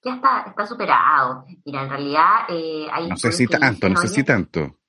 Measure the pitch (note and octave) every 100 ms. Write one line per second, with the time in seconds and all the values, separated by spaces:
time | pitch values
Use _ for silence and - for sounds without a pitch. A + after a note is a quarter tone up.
0 | B3+ B3+ C4+ A#3 - - G#3 A#3 G3 C3+
1 | C#3+ D3+ B2+ C3 - - - C3+ C3+ C#3
2 | C#3+ D3+ E3+ A3 - E3+ D#3+ D#3 D3+ D3
3 | E3+ - A#2 - A#2+ C#3+ C3+ G#2 G2 F#2+
4 | F3+ - C3+ A#2 D#2+ - C2+ -